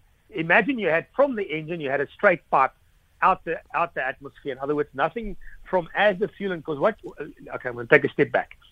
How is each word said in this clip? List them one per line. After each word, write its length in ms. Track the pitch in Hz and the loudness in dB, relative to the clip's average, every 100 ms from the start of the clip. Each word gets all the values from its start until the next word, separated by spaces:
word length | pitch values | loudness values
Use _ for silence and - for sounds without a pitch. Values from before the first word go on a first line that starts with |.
| _ _ _ | _ _ _
imagine 500 | 208 165 196 214 247 | -6 2 2 2 0
you 80 | 175 | 0
had 180 | 160 - - | 0 0 0
from 200 | 277 214 | 0 0
the 80 | 190 | -6
engine, 300 | 156 156 175 | -6 -6 -6
you 100 | 139 | -4
had 120 | 139 | -4
a 60 | 139 | -4
straight 300 | - 202 175 _ | 0 2 2 _
pipe 240 | 151 131 - _ _ _ - | 2 2 -2 _ _ _ 0
out 240 | 175 180 170 | 0 2 -2
the, 160 | 160 - | -8 -6
out 200 | 147 170 | -4 -4
the 120 | 156 131 | -4 -6
atmosphere. 460 | 131 139 - 147 | -8 -14 -12 -10
In 60 | 127 | -6
other 160 | 139 147 | -2 -2
words, 140 | 147 | -2
nothing 440 | 131 156 240 220 - - - | -2 -2 -2 -8 -10 -12 -16
from 240 | - 185 160 165 | -4 -2 -2 2
as 220 | 208 185 | 2 2
the 80 | 196 | -2
fuel 240 | - 196 | -4 -6
and, 100 | 170 | -6
'cause 160 | 151 139 | -6 0
what, 180 | 196 214 - | 0 -2 -10
okay, 640 | - 147 - - 135 127 | -12 -14 -14 -12 -10 -8
I'm 60 | 120 | -8
gonna 100 | 120 | 4
take 160 | 151 | 6
a 60 | 135 | 6
step 220 | - 135 | 0 2
back. 260 | 98 - - - | 0 -2 -10 -20